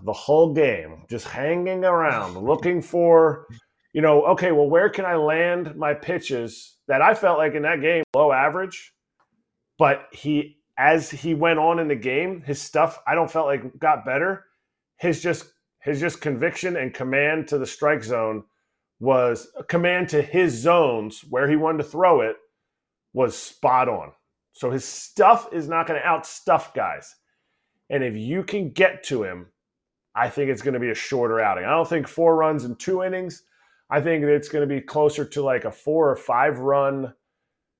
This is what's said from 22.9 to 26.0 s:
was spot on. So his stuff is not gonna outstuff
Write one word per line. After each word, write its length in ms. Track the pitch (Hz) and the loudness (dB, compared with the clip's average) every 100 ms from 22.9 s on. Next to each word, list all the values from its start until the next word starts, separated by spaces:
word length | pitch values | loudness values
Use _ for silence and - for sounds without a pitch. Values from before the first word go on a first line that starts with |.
| _ _ | _ _
was 240 | 127 123 - | -2 -2 -2
spot 500 | - - 143 127 127 | -14 -4 0 2 2
on. 240 | 104 73 - _ _ _ - | -2 -8 -18 _ _ _ -8
So 160 | 127 | -4
his 140 | 131 - | -4 -8
stuff 640 | - - - 202 233 - | -14 -6 4 6 6 2
is 160 | 170 147 | -8 -4
not 180 | 165 165 | -4 -2
gonna 140 | |
outstuff 760 | 151 | -4